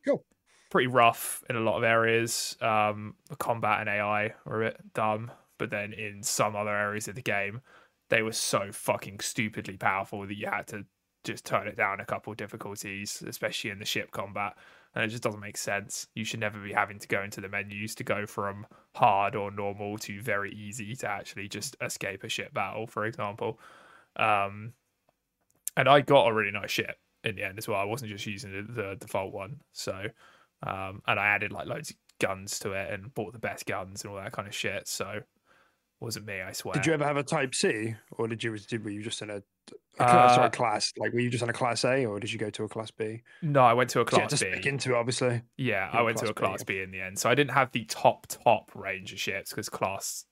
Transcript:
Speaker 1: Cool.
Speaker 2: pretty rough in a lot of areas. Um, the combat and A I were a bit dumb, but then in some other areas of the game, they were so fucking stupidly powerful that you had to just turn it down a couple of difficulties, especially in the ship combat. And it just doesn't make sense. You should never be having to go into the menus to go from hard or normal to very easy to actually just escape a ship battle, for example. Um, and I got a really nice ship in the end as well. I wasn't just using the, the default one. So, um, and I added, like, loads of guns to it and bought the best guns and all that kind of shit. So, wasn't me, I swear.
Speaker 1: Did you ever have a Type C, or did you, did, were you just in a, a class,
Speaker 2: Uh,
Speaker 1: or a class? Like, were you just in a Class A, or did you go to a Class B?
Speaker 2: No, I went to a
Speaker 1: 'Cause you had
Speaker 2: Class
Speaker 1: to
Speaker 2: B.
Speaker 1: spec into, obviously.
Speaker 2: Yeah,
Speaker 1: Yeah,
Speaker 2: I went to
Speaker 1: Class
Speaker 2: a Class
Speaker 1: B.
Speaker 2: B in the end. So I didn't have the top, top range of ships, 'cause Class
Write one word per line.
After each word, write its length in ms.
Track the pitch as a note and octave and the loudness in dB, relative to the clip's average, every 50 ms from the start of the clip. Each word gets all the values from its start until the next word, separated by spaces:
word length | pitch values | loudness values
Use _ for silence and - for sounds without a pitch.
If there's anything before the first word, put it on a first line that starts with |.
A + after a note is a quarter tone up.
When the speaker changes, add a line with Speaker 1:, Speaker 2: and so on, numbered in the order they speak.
| _ | _
Speaker 1:
Cool. 200 | C#4 C#4 - _ _ _ _ _ _ _ _ _ _ | 2 0 0 _ _ _ _ _ _ _ _ _ _
Speaker 2:
pretty 180 | - F#3 B2+ | 2 2 4
rough 540 | B2+ B2 B2+ A#2 A#2 A#2 - - - - - - - | 6 8 8 8 8 8 4 -6 -8 -8 -10 -6 -4
in 60 | B2+ | -2
a 60 | A#2 | 2
lot 160 | A2+ A2 F#2 | 2 2 2
of 60 | A2 A#2+ | 4 4
areas. 720 | A2+ A2+ A2+ A2+ A2+ A2+ A#2 A#2 A#2 - - - - - _ | 6 6 6 6 6 4 4 4 2 0 -2 -2 -4 -4 _
Um, 540 | A#2+ A#2 A2 G#2+ G#2+ G#2+ G#2+ G#2+ G#2 G#2+ - _ _ - | 0 2 4 4 4 2 2 -2 -8 -12 -12 _ _ -16
the 80 | C#3+ | -8
combat 420 | - - - A#2+ A2+ A2 G#2+ G#2+ G2+ | -4 -2 -2 0 0 2 2 2 2
and 80 | A2 G#2+ | 2 0
A 120 | G2+ G#2 | 0 0
I 320 | G#2 G#2 G#2 G#2 G#2 A2 - - _ | 0 2 2 0 0 -2 -4 -8 _
were 180 | - - A2 A2+ | -6 -2 -2 -2
a 80 | A2+ | -2
bit 220 | - - - - _ | -4 -6 -20 -6 _
dumb, 380 | B2 A2 G#2+ G#2+ A2 A2+ A#2+ - - _ _ _ | 0 2 2 0 0 -4 -10 -14 -18 _ _ _
but 120 | _ A2 A2+ | _ -6 -4
then 240 | A2 G#2 G#2 G#2 G#2+ | -4 -6 -6 -6 -8
in 280 | - A2 G#2 G2+ G2+ G#2 | -10 -10 -10 -10 -6 -4
some 300 | - - - B2 G#2 G#2+ | -2 2 2 2 2 2
other 200 | G#2 G#2 G#2 G#2 | -2 -2 0 0
areas 320 | G#2 G#2 G#2 G#2 G#2+ - | 0 0 0 -2 -4 -6
of 80 | - G2 | -6 -10
the 60 | B2+ | -4
game, 400 | - - G#2 G2+ G2 G2+ G#2 B2 _ _ - - - _ _ _ _ _ | -2 0 0 0 -2 -2 -6 -10 _ _ -20 -20 -20 _ _ _ _ _
they 140 | - A#2 A2 | 2 4 4
were 100 | A2 A2 | 2 -2
so 380 | - - - - A2 G2+ G2+ G#2+ | -2 -2 2 2 0 0 -2 -8
fucking 480 | - - - G#2+ G#2 - G#2+ G2 G2 | -6 -2 -2 -2 0 -2 -10 -10 -8
stupidly 560 | - - - - A2+ G#2+ - A2 - - F#2+ | -8 -4 -2 -2 -2 -2 -2 -6 -10 -10 -10
powerful 500 | G2 - G#2+ F#2+ G2 G2 - - G#2 G2 | -2 0 0 0 0 -2 -6 -8 -10 -8
that 80 | G2 G2+ | -8 -8
you 100 | G#2 G#2 | -8 -4
had 200 | G3 - G#2 G2+ | -4 -4 -4 -6
to 180 | - A2 G#2 G2+ _ _ _ _ _ _ _ - | -8 -12 -12 -12 _ _ _ _ _ _ _ -8
just 220 | - G#2 - - | -8 -8 -8 -6
turn 200 | - - G#2+ G2 G#2+ | -2 -2 -2 -2 -2
it 80 | F#2+ | -2
down 240 | A2 G#2+ G2 G2 G2 | 0 0 0 0 -4
a 40 | G#2+ | -6
couple 260 | - A2 G2 - - | -6 -6 -6 -6 -10
of 60 | G#2+ | -10
difficulties, 840 | A2 G#2+ G2+ - A2 - G#2 G2+ - - G#2 G2 G2+ G2+ G2+ - - A2 | -10 -10 -10 -10 -10 -10 -10 -10 -10 -10 -10 -8 -8 -8 -8 -10 -10 -10
especially 440 | A2 A2+ - - G#2+ - - - A2 | -10 -8 -4 -4 -4 -4 -4 -6 -6
in 100 | G2+ G2 | -8 -6
the 60 | G#2+ | -6
ship 260 | - - A2 G2+ - | -4 -2 -2 -4 -4
combat. 460 | - A2+ G2 G2+ G2 G#2 G2+ G2+ - - - - - - - _ _ | -6 -8 -8 -6 -6 -6 -6 -6 -6 -12 -20 -20 -20 -20 -20 _ _
And 120 | A#2 A2+ | -2 -2
it 20 | |
just 160 | A2 A2+ A#2+ - | -2 -2 -2 -4
doesn't 160 | A#2+ G#2 G#2+ | -4 -4 -4
make 160 | G2+ G#2 G#2 | -12 -10 -10
sense. 500 | - - A2 G2+ G2+ G2+ G#2 - - - _ _ | -6 -4 -2 -2 -2 -2 -6 -10 -10 -10 _ _
You 100 | A2 G#2+ | -6 -4
should 160 | A2 - A2+ | -4 -4 -2
never 180 | A2 G#2 G#2 G#2+ | -2 -4 -4 -6
be 120 | G2 G2+ G2 | -10 -2 0
having 260 | G#2 G2+ G2 G#2 G2+ | 0 0 0 -4 -14
to 80 | - | -4
go 160 | - A#2 G2+ G2 | -2 -2 -2 -2
into 160 | G2+ - - | -4 -8 -10
the 80 | G2 | -10
menus 480 | F#2+ G2+ G2+ G2+ G2+ G2+ G2+ G#2+ A2 - | -6 -4 -6 -6 -6 -8 -8 -8 -8 -8
to 80 | - - | -8 -2
go 220 | - G#2 G2+ G#2 | -2 0 -2 -2
from 420 | - - - G2+ G2+ G2 G2+ - _ - - _ _ _ | -4 -4 -4 -4 -2 -4 -6 -12 _ -20 -20 _ _ _
hard 380 | - C3+ A2+ G2+ G2 G2+ G2+ A2 | 6 6 6 8 6 4 2 2
or 140 | G#2+ G2+ G2+ | 0 -4 -2
normal 480 | G2+ G#2 G2+ G2+ G2 G#2 G#2 G2+ G#2+ G#2+ | -4 -4 -4 -4 -4 -4 -6 -6 -6 -6
to 220 | - - G2+ G2+ | -8 -10 -10 -8
very 300 | G#2+ A#2 G#2 G2+ G2+ G2+ | -4 -2 -2 -2 -2 -4
easy 420 | - G#2+ G#2+ G#2 G2+ - G#2 G#2 A2 | -8 -10 -12 -12 -10 -10 -10 -10 -8
to 100 | - - G#2+ | -6 -4 -4
actually 380 | G2+ G2 F#2+ - - G2+ G2+ | -4 -6 -8 -12 -12 -12 -10
just 300 | G#2 - G#2+ G#2+ - - _ | -8 -8 -8 -8 -10 -8 _
escape 440 | C3 - - - - G2 G2 G2 - | -8 -8 -6 -6 -6 -6 -6 -8 -8
a 40 | A2 | -6
ship 240 | - - G2 - - | -6 -6 -6 -6 -4
battle, 320 | A2 G2+ F#2+ G2+ A2 A2+ | -4 -4 -4 -4 -8 -8
for 200 | A#2+ - A2 G#2+ | -6 -4 -4 -4
example. 540 | A2 A#2 - G#2+ G2+ G2+ - A#2 A2 A2+ _ - - - - - - - - _ _ _ | -4 -4 -4 -6 -6 -4 -4 -4 -6 -6 _ -16 -20 -20 -20 -20 -20 -20 -20 _ _ _
Um, 560 | - A2 A2 G#2 G2 G2+ G2+ G2+ G#2 G#2+ A#2 - _ _ _ _ _ _ _ _ _ _ _ _ _ _ _ _ _ _ - _ | 2 4 4 4 4 2 0 -4 -10 -12 -12 -14 _ _ _ _ _ _ _ _ _ _ _ _ _ _ _ _ _ _ -2 _
and 100 | - C3+ | 4 8
I 140 | B2+ C#3+ D3 | 8 8 8
got 260 | C3+ - E3 C3+ G#2+ | 8 8 8 8 8
a 60 | A#2 A2 | 8 4
really 180 | A2 G#2 G2+ | 2 0 0
nice 180 | G2+ G#2 G2 - | -2 -4 -4 -2
ship 280 | - - - - - _ _ _ _ _ - | -2 -2 -2 -4 -6 _ _ _ _ _ -6
in 120 | A#2 G2+ | -6 -4
the 80 | F#2+ G2+ | -4 -6
end 140 | F#2+ G2 | -6 -6
as 100 | G#2+ - | -8 -4
well. 120 | - G#2+ G2 | -2 -2 0
I 60 | G2+ | 0
wasn't 260 | G2+ A2 A2+ A#2 G#2 | -2 -2 -4 -4 -8
just 140 | G#2 G2+ - | -10 -8 -8
using 240 | A2 G2+ G2 - G2 | -8 -8 -8 -10 -8
the, 200 | F#2+ G2 G#2 G#2+ A#2+ | -8 -8 -8 -8 -6
the 220 | A#2 G2+ G2 G2 - | -6 -6 -6 -8 -10
default 340 | - - - G2+ F#2+ F#2 G#2+ | -10 -4 -4 -4 -4 -4 -6
one. 280 | G2+ G2 G2+ C3+ C#3 _ _ | -8 -8 -10 -12 -14 _ _
So, 360 | _ - - - G2 F#2+ G2 A2 - _ - - _ _ _ _ _ _ | _ -8 -6 -6 -6 -6 -8 -8 -8 _ -20 -20 _ _ _ _ _ _
um, 400 | - G2 F#2+ F#2+ F#2+ F#2+ G2 - - | -6 -6 -6 -4 -6 -8 -10 -6 0
and 120 | - A2+ G2+ | 0 2 4
I 80 | G2+ | 4
added, 240 | G#2 G#2 G2+ G#2 G2+ | 4 4 4 0 -4
like, 140 | G2+ F#2+ C#2+ | -4 -6 -6
loads 220 | E2+ E2+ - D#3 - | -6 -6 -8 -8 -12
of 40 | - _ _ _ _ _ | -14 _ _ _ _ _
guns 400 | - - F#2+ F#2+ F#2+ G2+ - - | 0 0 0 -4 -6 -8 -8 -6
to 140 | - G#2+ F#2+ | -4 -4 -4
it 180 | G2 F#2+ D#2 G#2 | -4 -4 -6 -6
and 180 | G2 F#2+ B2 _ | -8 -10 -10 _
bought 200 | - G#2+ F2+ B2 | -8 -8 -8 -8
the 60 | A#2 | -8
best 260 | - G#2 G2 - - | -8 -6 -6 -6 -6
guns 380 | - G2 G2+ F#2+ F#2+ G2 G2 - | -6 -6 -6 -6 -10 -12 -12 -12
and 80 | G#2 G2+ | -10 -10
all 40 | G2 | -10
that 120 | G2 A2+ - | -10 -8 -8
kind 140 | - G2+ | -8 -8
of 60 | G#2 - | -8 -8
shit. 340 | - - G2 F#2+ G2 - | -4 -4 -2 -4 -4 -6
So, 340 | - - - F#2+ F#2+ G#2 G#2+ - _ _ _ _ _ _ _ _ _ _ _ _ _ _ _ | -6 -6 -6 -6 -6 -6 -10 -10 _ _ _ _ _ _ _ _ _ _ _ _ _ _ _
wasn't 260 | B2+ A#2 G#2+ A2 G#2 | -10 -8 -8 -8 -8
me, 160 | G#2+ G2 F#2 | -8 -8 -8
I 100 | F#2 F#2+ | -8 -8
swear. 220 | F#2 - - G#2 - | -10 -8 -6 -4 -2
Speaker 1:
Did 120 | - B2+ | 0 2
you 80 | D#3+ D#3+ | 2 2
ever 120 | D3 D3 | 2 0
have 120 | D3 D3 | 0 0
a 60 | C#3+ C#3+ | 0 -2
Type 320 | - E3 D#3 C3+ C3 - | 0 0 0 0 0 0
C, 400 | - - F#3+ C3 G#2+ A2 A2+ A2+ - _ _ | 0 0 0 0 0 -2 -4 -6 -8 _ _
or 160 | - - A#2 | -6 -4 -4
did 160 | A2+ A#2 A2 A#2+ | -4 -2 -4 -4
you, 140 | A#2 A2 | -4 -6
did, 260 | G#2 G2+ - A#2+ A2+ G#2 | -6 -8 -6 -6 -4 -4
were 80 | G#2+ | -6
you 100 | G2+ G#2 | -8 -6
just 200 | G#2 A2+ - - | -6 -6 -8 -8
in 80 | A2 G#2 | -8 -8
a, 80 | G#2 | -8
a 40 | G2+ G2+ _ _ _ _ - - - _ _ _ - B2 | -10 -10 _ _ _ _ -20 -20 -20 _ _ _ 4 8
class, 320 | B2 B2 B2 B2 B2 B2 | 10 10 12 12 10 10
Speaker 2:
Uh, 40 | B2+ | 10
Speaker 1:
or 40 | B2+ | 8
a 40 | A#2 | 6
class? 420 | - - B2+ A2+ G#2 A2 - - - | 4 2 2 2 2 0 -2 -2 -2
Like, 160 | - G#2 A2 A#2 | -2 -4 0 0
were 60 | A#2+ | 2
you 80 | B2 A#2+ | 0 2
just 140 | B2 B2 A#2+ | 0 0 -2
in 60 | A#2 | -2
a 40 | A#2 | 0
Class 320 | - C#3 A#2+ A#2 - - | 0 0 0 2 2 2
A, 200 | B2+ B2+ C#3 C3 | 2 4 4 2
or 140 | A2 G2+ G#2 | 0 -2 -2
did 120 | A2 G#2 | -4 -6
you 60 | A2 | -4
go 120 | G#2+ A2 G#2 | -4 -4 -4
to 160 | - - A2 | -4 -4 -6
a 20 | G2+ | -6
Class 220 | - A2+ A2 - | -4 -8 -8 -8
B? 300 | _ - A2 A2 A2 A#2 _ - - - | _ -4 -4 -4 -4 -8 _ -18 -12 -6
Speaker 2:
No, 200 | - D3+ C#3+ C#3 B2+ | -2 4 6 8 8
I 100 | A#2+ A#2 | 8 8
went 160 | B2 B2+ B2 | 6 4 4
to 100 | - C3 | 4 2
a 40 | A#2 | 4
Speaker 1:
'Cause 120 | - B2+ | 6 6
you 40 | C3 | 4
had 80 | C#3+ - | 4 4
Speaker 2:
Class 100 | D3 - | 2 0
Speaker 1:
to 40 | - | 0
Speaker 2:
B. 60 | F#2+ | 0
Speaker 1:
spec 140 | F#2+ G2 G2 | -2 0 0
into, 300 | C#3 C#3 B2 - C3 B2 | 0 0 0 0 0 2
obviously. 480 | A#2 A#2 B2 B2 - C3+ B2 A#2+ A#2 A#2+ _ _ | 2 2 0 0 2 2 2 2 0 -4 _ _
Speaker 2:
Yeah, 320 | - C3+ A#2+ G#2 F#2+ F#2+ D#2 D#2+ | -4 0 0 0 0 0 0 2
Speaker 1:
Yeah, 60 | A#2 | 4
Speaker 2:
I 20 | |
went 160 | A#2+ A2+ A#2 | 4 4 2
to 80 | A2 A#2 | 2 0
Speaker 1:
Class 60 | G#2 | -2
Speaker 2:
a 20 | G#2+ | 0
Class 300 | - A#2 G2 F#2+ G2+ - | 0 0 0 0 -2 -4
Speaker 1:
B. 80 | - G#2 | -4 -4
Speaker 2:
B 60 | F#2+ | -4
in 100 | F#2+ F#2 | -4 -6
the 80 | F#2+ F#2 | -8 -8
end. 160 | F#2+ F#2 F#2+ G2 | -8 -6 -4 0
So 100 | - A#2+ | 4 4
I 60 | B2 | 6
didn't 180 | C#3 D3 C3 B2 | 6 4 4 4
have 180 | C#3 C3 A#2+ | 4 4 4
the 140 | - A#2+ G#2+ | 0 -6 -4
top, 420 | - - - - B2 A2 - - | -4 -6 4 6 4 4 4 -8
top 480 | - - - - B2 A2 G2 - - - | -12 -12 2 6 6 6 6 2 -8 -14
range 380 | - F#2+ F#2+ F#2+ F#2+ F#2+ A2+ F#2+ | -10 -6 -6 -6 -6 -8 -10 -8
of 60 | F#2+ | -6
ships, 340 | - - F#2+ G2 F#2+ - - | -4 -4 -4 -4 -6 -6 -8
'cause 160 | A2 G#2 - | -6 -6 -6
Class 560 | - - A2+ F#2+ G2 G2 - - - - - _ | -4 -2 -2 -2 -2 -4 -6 -8 -8 -8 -12 _